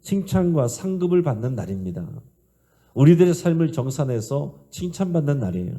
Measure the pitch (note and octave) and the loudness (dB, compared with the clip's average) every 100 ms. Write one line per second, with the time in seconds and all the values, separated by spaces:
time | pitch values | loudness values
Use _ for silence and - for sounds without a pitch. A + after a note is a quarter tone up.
0 | - G3 G3 F#3 F3+ D#3+ B2 - F#3+ F#3 | -2 -4 0 2 2 2 0 -2 -6 -2
1 | F3 F3+ E3 A2 A#2+ B2 E2+ F#2+ F#2 F2 | 2 2 2 -2 -4 -6 -6 -6 -6 -8
2 | E2 - - _ _ _ _ _ _ - | -10 -12 -18 _ _ _ _ _ _ 4
3 | C#3+ E3+ F3+ E3+ F3 E3 D#3+ - C3 C3 | 6 8 6 4 0 0 0 -2 -6 -4
4 | C3+ A#2+ - C#3 C#3+ - _ - F3+ E3+ | -2 -4 -4 -6 -6 -12 _ -10 -10 -4
5 | F#3+ E3+ C#3+ C#3+ G2 F2 F2+ | -2 0 0 0 -2 -4 -6